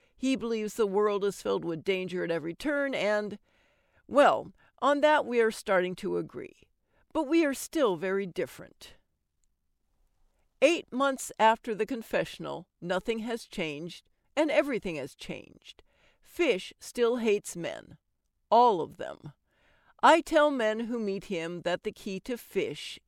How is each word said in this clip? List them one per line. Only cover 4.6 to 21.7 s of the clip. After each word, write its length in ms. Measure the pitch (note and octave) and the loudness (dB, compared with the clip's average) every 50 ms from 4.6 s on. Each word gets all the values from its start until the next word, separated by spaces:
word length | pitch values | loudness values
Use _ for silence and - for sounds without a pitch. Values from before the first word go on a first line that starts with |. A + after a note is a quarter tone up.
| _ _ _ - | _ _ _ -2
on 200 | - C4 D4 D4 | 0 2 2 4
that 240 | C#4 D4+ D4+ D4 - | 4 4 4 4 2
we 140 | G#3+ B3 A#3+ | 2 2 2
are 120 | A3+ A3 | 2 2
starting 420 | A3 - - - G3 F#3 F3+ F3+ F#3 | 0 -2 -2 0 2 2 2 0 -2
to 220 | - - F3+ F3 F3 | -6 -6 -4 -4 -4
agree. 500 | E3 - - - - - - _ _ _ _ _ _ _ _ _ _ _ - | -4 -6 -8 -14 -14 -14 -16 _ _ _ _ _ _ _ _ _ _ _ -2
But 140 | D#4 D#4+ B3+ | -2 0 2
we 180 | D#4+ E4 E4+ | 2 4 4
are 80 | C#4+ C4+ | 2 0
still 420 | - - - - - C#4+ A3 F#3 | -2 -6 -6 -2 2 2 2 2
very 300 | D#3+ E3+ F#3 F#3+ G3 G3+ | 0 -2 -2 -2 -2 -4
different. 680 | F#3 D#3 - E3 - - - - - - _ - - - _ _ _ _ _ _ _ _ _ _ _ _ _ _ _ _ _ _ _ _ _ _ _ _ _ _ _ _ _ _ _ _ - | -4 -4 -6 -6 -6 -8 -12 -20 -20 -20 _ -20 -20 -20 _ _ _ _ _ _ _ _ _ _ _ _ _ _ _ _ _ _ _ _ _ _ _ _ _ _ _ _ _ _ _ _ 2
Eight 300 | - D4 E4+ D#4+ - _ | 4 4 4 2 -2 _
months 400 | - B3+ C#4 C#4 C4+ B3+ - - - - | -4 -2 -2 -2 -2 -4 -8 -8 -2 2
after 380 | G#3+ A3 A3+ - - - A3 | 4 4 4 2 0 -6 -4
the 100 | F3+ G#3+ | -4 -4
confessional, 800 | G3+ C#4 A#3 A3 - - F3+ E3 - - - E3+ D3 C#3+ C#3+ F3 _ _ _ | -4 -6 -8 -6 -4 -2 -2 -2 -2 -6 -10 -10 -8 -8 -10 -12 _ _ _
nothing 380 | - F3 F#3 F#3 - - A3+ A3+ | -6 -4 -4 -4 -2 -4 -4 -4
has 260 | G#3+ B3 A3+ A#3 - | -4 -6 -8 -8 -10
changed, 580 | - - - F3 D#3 D3 C#3+ D#3+ F#3 F#3+ - - _ _ _ _ _ - | -10 -8 -6 -6 -6 -6 -8 -10 -12 -12 -16 -20 _ _ _ _ _ 0
and 140 | - - D4+ | 0 0 2
everything 460 | - C#4+ - A#3 C4+ G3+ - G3 E3 | 4 2 2 2 0 -4 -4 -6 -8
has 200 | D3 B2+ - - | -8 -8 -10 -12
changed. 680 | - - - F3 - - - - - _ - - _ - _ _ _ _ _ _ _ | -14 -14 -12 -12 -12 -14 -18 -20 -20 _ -20 -20 _ -20 _ _ _ _ _ _ _
Fish 520 | _ _ - - F4 D4 G#3 F#3+ - - - _ | _ _ -4 0 2 2 2 0 -2 -10 -16 _
still 380 | - - - B3 A#3+ A3+ A#3+ B3+ | -18 -10 -4 0 0 2 2 0
hates 380 | A3 A3+ G3+ G3+ - - - | 2 0 0 0 -2 -6 -10
men. 420 | F3 E3 C3+ E2+ A#1 - - - - _ _ _ _ _ _ _ _ _ - | -10 -8 -8 -10 -10 -14 -18 -20 -20 _ _ _ _ _ _ _ _ _ 2
All 320 | A#3 A#3 B3 A#3+ G#3+ F3 | 4 6 6 6 4 2
of 160 | - - - - | -2 -6 -8 -10
them. 360 | - - D2 - - D3+ - _ _ _ _ _ _ _ _ _ _ _ _ _ | -12 -12 -12 -14 -16 -18 -18 _ _ _ _ _ _ _ _ _ _ _ _ _
I 200 | - B3 D#4 E4+ | 6 8 8 8
tell 280 | - - D#4+ D#4 D4 D4+ | 6 4 4 4 6 4
men 300 | C#4+ C4 A3+ G#3+ G#3+ A3 | 4 2 0 0 0 -2
who 160 | A#3+ G#3+ B3 A#3 | -4 -6 -4 -4
meet 260 | A3 G3+ G3 G3 - | -4 -4 -4 -6 -6
him 360 | - G#3 E3 D#3+ E3 F3 F3 | -6 -6 -6 -4 -6 -6 -6
that 220 | D3+ F3 | -4 -2